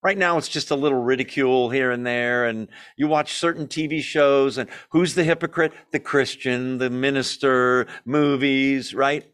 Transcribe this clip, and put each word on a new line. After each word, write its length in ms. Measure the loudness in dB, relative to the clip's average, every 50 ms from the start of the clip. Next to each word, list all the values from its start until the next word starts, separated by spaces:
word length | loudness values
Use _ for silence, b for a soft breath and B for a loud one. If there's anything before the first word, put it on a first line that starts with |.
| 0
right 140 | -2 0
now 220 | 0 0 0 0 0
it's 100 | -2 -2
just 220 | -6 -6 -4 -2
a 40 | -2
little 280 | 0 0 0 0 0 2
ridicule 680 | 0 0 0 -2 -4 -2 0 2 2 4 2 2 2
here 220 | 0 0 0 0
and 160 | -2 -2 -4
there, 400 | -4 -2 -2 -2 0 0 0 0
and 220 | -2 -2 -4 -8 -10 B B B B B
you 120 | -4 -2 0
watch 260 | 0 0 0 -2 -6
certain 340 | -2 -2 -2 -2 -2 -8 -8
T 180 | -6 -6 -4
V 140 | -4 -4 -6
shows, 560 | -6 -4 0 2 4 4 6 4 4 2 0
and 140 | -4 -8 B B B B B 2
who's 220 | 2 2 2 2
the 100 | 2 2
hypocrite? 500 | 2 2 0 0 -6 0 0 0 0 B B B _ -6
The 80 | -6
Christian, 800 | -6 0 0 0 0 0 -4 -6 -4 -2 -2 -2 -2 -4 -4 -2
the 100 | -2 -2
minister, 1000 | -2 -2 -2 0 0 0 -2 -4 -6 -2 0 2 2 4 4 4 2 2 0 B B B B
movies, 880 | -2 0 2 2 2 2 2 2 2 2 2 2 2 0 -2 -4 -6 -4
right? 360 | -2 0 0 0 -4 -8 _